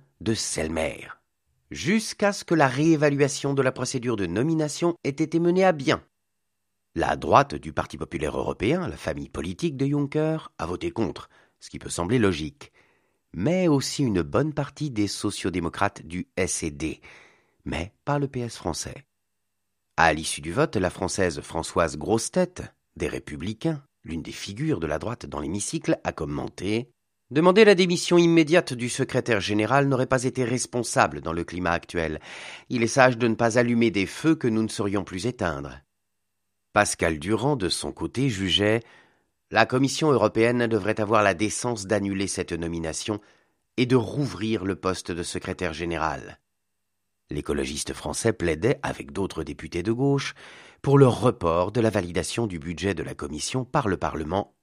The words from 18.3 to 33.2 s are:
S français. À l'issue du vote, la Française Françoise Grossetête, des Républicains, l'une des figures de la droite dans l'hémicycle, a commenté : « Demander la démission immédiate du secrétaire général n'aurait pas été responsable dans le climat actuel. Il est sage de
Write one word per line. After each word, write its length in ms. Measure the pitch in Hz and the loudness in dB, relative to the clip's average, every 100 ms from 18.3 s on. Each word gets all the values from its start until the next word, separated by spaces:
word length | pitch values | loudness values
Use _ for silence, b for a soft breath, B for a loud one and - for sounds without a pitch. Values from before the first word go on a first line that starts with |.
| 131 | -4
S 160 | 117 - | -8 -6
français. 480 | 87 80 - - - _ _ _ _ _ _ _ _ - | -6 -6 -8 -12 -20 _ _ _ _ _ _ _ _ 4
À 160 | 82 | 4
l'issue 260 | 78 78 - | 4 -4 -8
du 120 | 76 | -4
vote, 240 | 95 160 104 | 0 0 0
la 120 | 90 | -2
Française 540 | - 90 - 90 78 | -2 -4 0 0 -2
Françoise 560 | - 82 80 92 80 73 | -6 -6 -2 0 0 -2
Grossetête, 640 | 82 113 - 180 180 - 65 _ _ - | 0 0 2 0 -2 -4 -16 _ _ -6
des 120 | 110 | -6
Républicains, 720 | - - 143 135 - 165 151 - _ | -6 -10 -8 -8 -4 -4 -4 -10 _
l'une 180 | - 82 | -10 -8
des 100 | - | -8
figures 480 | - - 101 156 101 | -12 -12 -6 -4 -2
de 60 | 80 | -2
la 120 | 73 | -4
droite 280 | 90 117 73 | -4 -8 -8
dans 140 | 71 | -6
l'hémicycle, 580 | 143 104 - 160 - - | -6 -6 -6 -4 -2 -2
a 100 | - | -2
commenté : « 800 | - 73 - - - 95 110 127 _ _ _ _ | -6 -6 -6 -8 -8 -4 -4 -4 _ _ _ _
Demander 360 | 131 180 185 208 | 2 6 8 8
la 80 | |
démission 420 | 180 185 175 - 175 | 8 4 2 4 6
immédiate 560 | 170 165 151 175 160 | 8 6 6 4 2
du 160 | 123 120 | -4 -4
secrétaire 540 | - 127 127 123 107 | -2 0 0 2 0
général 440 | 98 104 107 135 139 | 2 2 4 4 4
n'aurait 200 | 127 123 | 2 2
pas 180 | 131 | 0
été 200 | 127 127 | 0 -2
responsable 760 | 117 123 - 123 113 131 98 73 | -2 -2 -2 -4 0 2 2 0
dans 140 | 85 | -4
le 100 | 85 | -4
climat 280 | 82 90 87 | -4 -4 0
actuel. 480 | 85 - 87 80 78 B B B B B | -2 -2 -4 -4 -6 B B B B B
Il 120 | 127 | -2
est 40 | 113 | 2
sage 320 | 135 127 | 6 6
de 100 | 113 | 6